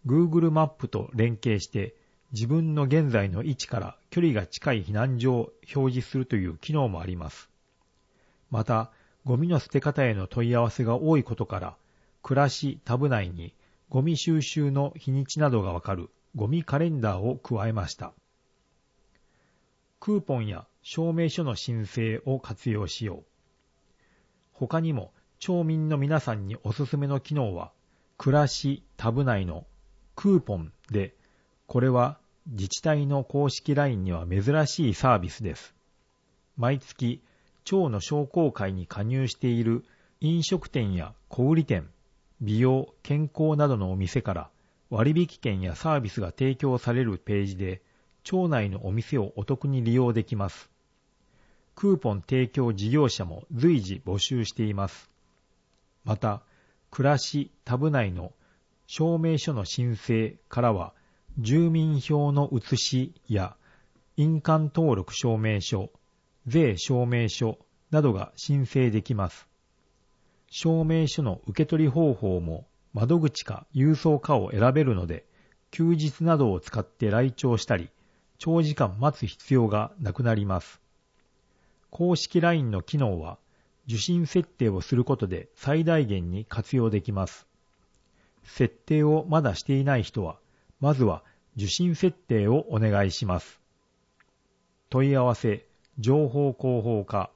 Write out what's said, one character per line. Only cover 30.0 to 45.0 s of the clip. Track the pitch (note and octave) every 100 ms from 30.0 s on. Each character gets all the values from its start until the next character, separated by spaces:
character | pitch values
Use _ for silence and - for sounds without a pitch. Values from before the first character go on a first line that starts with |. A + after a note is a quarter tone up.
| _
ク | - G3+ F#3+
ー |
ポ | - F#2+
ン | E2 - -
で、 | G#2 F#2+ _ _ _ _ _ -
こ | B2
れ | C3
は | B2 B2 D3 _ _ -
自 | G#2+ F#2+
治 | -
体 | D#3+ D3+ C#3+
の | C#3+
公 | C3 C#3+ C#3+
式 | - -
ラ | C#3+ C#3+
イ | A2
ン |
に | F#2
は | E2+ F2
珍 | F#2+ G#2 D3+ D3
し | - C#3
い |
サ | F#2 C3
ー | A2
ビ | F2
ス | -
で | G2+
す。 | - - _ _ _ _ _ _ _ _ -
毎 | A#2+ C#3
月、 | - - A#2+ B2+ _ _ _ _
町 | - G3 E3
の | G#2
商 | - D3 C#3
工 | E3+ D#3
会 | A2+ G2
に | F#2+ F2
加 | -
入 | G#2+ C3 C3
し |
て | - B2+
い | A#2
る | A2+ A#2 - _ _ _
飲 | D#3 E3+
食 | D#3 F#3 -
店 | C#3 G#2
や | F2+ D2+ - _
小 | - C3
売 | D#3+
店、 | D3 F#2+ D2+ _ _ _ _ _
美 | G#2 G#2+
容、 | B2+ C3 C3 _
健 | - D3 D3+
康 | - D#3 D3
な | D3
ど | A#2+
の | F#2
お | F#2
店 | F#2 C3
か | -
ら | E2+ D2+ _ _ _ _
割 | A2